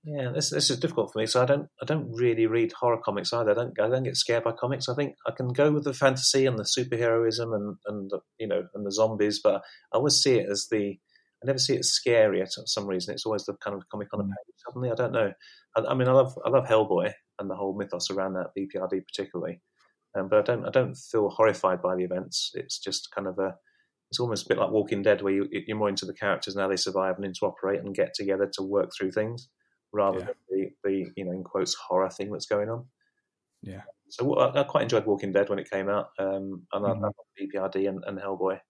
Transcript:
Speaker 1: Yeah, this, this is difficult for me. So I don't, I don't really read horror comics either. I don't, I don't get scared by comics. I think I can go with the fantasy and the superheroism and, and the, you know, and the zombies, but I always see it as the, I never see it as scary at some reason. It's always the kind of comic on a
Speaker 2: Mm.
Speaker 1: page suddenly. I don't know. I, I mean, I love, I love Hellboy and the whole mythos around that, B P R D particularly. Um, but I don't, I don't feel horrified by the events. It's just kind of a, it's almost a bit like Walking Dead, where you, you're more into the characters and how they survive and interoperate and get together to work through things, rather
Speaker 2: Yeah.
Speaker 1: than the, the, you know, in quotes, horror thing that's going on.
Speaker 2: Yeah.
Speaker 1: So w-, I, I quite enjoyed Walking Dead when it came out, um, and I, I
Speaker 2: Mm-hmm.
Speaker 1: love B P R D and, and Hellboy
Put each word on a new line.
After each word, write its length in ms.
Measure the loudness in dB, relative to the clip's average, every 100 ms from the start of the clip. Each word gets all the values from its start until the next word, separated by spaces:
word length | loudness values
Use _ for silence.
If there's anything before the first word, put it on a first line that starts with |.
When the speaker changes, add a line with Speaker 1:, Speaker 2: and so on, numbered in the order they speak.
Speaker 1:
Yeah, 280 | -8 -6 -4
this, 180 | -2 -2
this 180 | 0 0
is 100 | 0
difficult 320 | -2 -2 -2
for 80 | -2
me. 60 | 0
So 160 | 2
I 40 | 4
don't, 220 | 2 0 _
I 40 | -4
don't 260 | -2 -2
really 320 | 0 2 4 4
read 240 | 4 0
horror 300 | 0 0 2
comics 300 | 0 -2 -2
either. 180 | 0 2
I 20 | 2
don't, 240 | 0 0
I 100 | 2
don't 140 | 2
get 120 | 0 -2
scared 280 | 2 2 0
by 80 |
comics. 340 | -2 -2 -2 -2
I 80 | -2
think 200 | -4 -4 -8
I 40 |
can 180 | -4 -2
go 220 | 4 4
with 120 | 4
the 100 | 0
fantasy 520 | 2 2 4 2 4 4
and 120 | 2
the 60 |
superheroism 920 | -2 -2 -2 0 2 4 2 0 -2
and, 220 | -2 -4 -8 -8
and 220 | -8 -6
the, 100 | -8 _ _
you 100 | -4
know, 160 | -2 -4
and 120 | -8 -4
the 60 |
zombies, 480 | 2 2 4 0 4
but 160 | 2 2 -2 -20 _
I 60 | 0
always 180 | 4 4
see 200 | 4 4
it 140 | 2
as 180 | -4 0
the, 260 | 0 0 -6 _ _ _ _
I 20 | -4
never 140 | 0
see 160 | 2 2
it 40 |
as 120 | 2
scary 500 | 2 4 6 6 4
at 80 | -2
some 360 | -6 -4 -4 -2
reason. 260 | -4 -4
It's 120 | -6 -4
always 200 | -4 -4
the 80 | -8
kind 200 | -8 -8
of 120 | -10
comic 180 | -10 -6
on 80 | -4
a 20 |
Speaker 2:
Mm. 60 | -4
Speaker 1:
page 260 | -4 -12 _ -12
suddenly. 240 | -4 -2
I 40 | 0
don't 160 | 0
know. 220 | 2 0 -2 -20 -20 _ -2
I, 60 |
I 120 | 0
mean, 140 | 2 6
I 60 |
love, 200 | 6 6 0 2
I 40 |
love 160 | 2 6
Hellboy 480 | 4 6 2 2 -4 _ -10
and 120 | -6
the 60 | -4
whole 220 | -4 -4
mythos 320 | -6 -4 -4
around 240 | -2 -2
that, 200 | -2 -6 -8
B 120 | -8
P 60 | -6
R 80 | -4
D 120 | -4
particularly. 600 | -6 -8 -6 -6 -6 -10 _ _ _ _ _ -6
Um, 100 | 2
but 100 | 2
I 20 |
don't, 240 | 2 -2 0
I 60 |
don't 240 | 0 0 -4
feel 340 | -2 2 2
horrified 520 | 4 4 4 0 2
by 140 | 0 0
the 60 |
events. 480 | -2 -4 -4 -4 -4 -6
It's 240 | -10 -8
just 320 | -6 -8 -6
kind 160 | -6 -6
of 100 | -2
a, 180 | -4 -4 _ _ _ _ _
it's 100 | -4
almost 260 | -2 -2 0
a 40 |
bit 80 | 0
like 140 | 2
Walking 300 | 2 0 2
Dead, 180 | 4 4
where 120 | 2
you, 140 | 0 0
you're 260 | -4 -6 -2
more 100 | -2
into 160 | -2 -6
the 100 | -4
characters 400 | -2 0 -2 -2
and 60 |
how 60 | 0
they 80 | 0
survive 400 | 0 0 0 -2
and 60 | -6
interoperate 540 | -4 -4 -2 -2 -2
and 120 | -4
get 200 | -2 -2 -2
together 340 | -2 0 0
to 100 | -2
work 260 | -2 0 0 -2
through 140 | -4
things, 360 | -2 -4 -6 -16 _ _ _ _
rather 260 | 0 0 0
Speaker 2:
Yeah. 60 | -6
Speaker 1:
than 100 | -10 _
the, 200 | -2 -2 _
the, 220 | -2 -2 -4 -6
you 100 | -6
know, 60 |
in 120 | -6
quotes, 320 | -4 -4 -2 -4
horror 340 | 0 0 0
thing 220 | -2 -8
that's 160 | -6 -2
going 220 | -2 -2
on. 160 | -6 -10 _ _ _ _ _ _ _
Speaker 2:
Yeah. 220 | -14 -14 -16 -20 _
Speaker 1:
So 160 | -2 0
w-, 140 | 4
I, 200 | 4 2
I 20 |
quite 180 | 0 0
enjoyed 220 | 2 0 2
Walking 260 | -2 0
Dead 160 | 0 2
when 120 | -2
it 100 | -4
came 200 | -4 -2
out, 180 | -2 -4 -6
um, 460 | -4 -4 -6 -12 -8
and 120 | -2 -2
I, 40 |
I 40 |
Speaker 2:
Mm-hmm. 100 | 0
Speaker 1:
love 100 | -4 -6 -20 -12
B 100 | -8
P 60 | -4
R 100 | -2
D 160 | 0 -2
and, 180 | -2 -8
and 120 | -8
Hellboy 400 | -6 -2 -2 -2 _